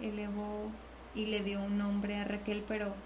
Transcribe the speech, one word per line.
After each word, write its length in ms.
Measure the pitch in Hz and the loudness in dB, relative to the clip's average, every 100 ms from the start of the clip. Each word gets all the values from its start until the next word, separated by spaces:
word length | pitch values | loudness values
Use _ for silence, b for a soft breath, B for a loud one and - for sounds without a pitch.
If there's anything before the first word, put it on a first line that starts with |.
elevó 680 | 220 208 208 208 208 208 214 220 - - - | -2 -2 -2 -2 -2 -2 -4 -6 -12 -14 -8
y 120 | 214 214 | -2 2
le 180 | 208 | 2
dio 180 | 196 202 | 2 0
un 160 | 196 202 | 2 4
nombre 400 | 202 202 202 208 | 4 2 2 0
a 60 | |
Raquel, 400 | 202 202 208 208 208 | 0 0 0 0 0
pero 260 | 214 202 196 | 0 0 -2